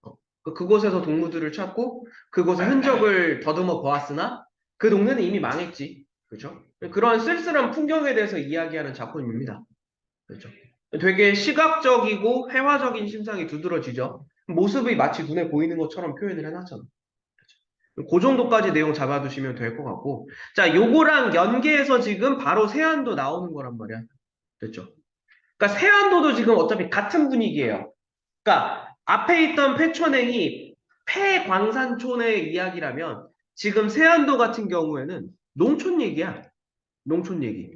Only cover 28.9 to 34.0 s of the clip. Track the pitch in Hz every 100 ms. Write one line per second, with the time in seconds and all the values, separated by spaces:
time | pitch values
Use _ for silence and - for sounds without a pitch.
28.9 | _ - 220 - 339 311 - 269 247 330
29.9 | 330 330 269 240 240 156 - - _ _
30.9 | _ - 381 392 370 - 190 214 247 254
31.9 | 240 247 240 233 208 156 175 185 175 147
32.9 | 127 165 113 - _ _ - 208 208 214
33.9 | 294